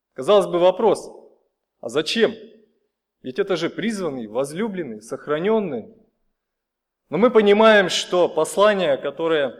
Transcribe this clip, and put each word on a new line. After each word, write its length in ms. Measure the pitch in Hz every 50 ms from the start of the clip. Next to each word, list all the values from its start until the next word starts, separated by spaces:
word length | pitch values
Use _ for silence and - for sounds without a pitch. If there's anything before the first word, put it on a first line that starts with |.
| _ _ _
Казалось 340 | - 131 147 208 208 185 170
бы, 120 | 170 175
вопрос: 500 | 175 180 185 - 240 214 165 - - - - - - - _ _ _ _ _ _ _ _ _ _
а 100 | - -
зачем? 440 | 113 143 160 - - 226 220 - - - - - - _ _ _ _ _ _ _ _ _ _ _ _ _
Ведь 160 | - 131 127 -
это 200 | 196 196 190 160
же 120 | 165 156
призванные, 600 | - - 160 226 226 196 185 160 139 131 117 104
возлюбленные, 720 | 104 123 139 143 151 170 226 233 196 185 165 131 110 104
сохраненные. 920 | - - - - - 143 147 151 170 202 220 220 208 175 139 113 104 - - _ _ _ _ _ _ _ _ _ _ _ _ _ _ _ _ _ _ _ _ _ _ -
Но 80 | 139 160
мы 120 | 214 247
понимаем, 580 | - 226 202 202 202 208 220 220 214 208 190 170
что 380 | - - - - - 262 175 147
послание, 680 | - 156 156 156 - 190 196 214 208 190 180 156 139 127
которое 540 | - 147 139 - 165 165 165 151 143 123 110 -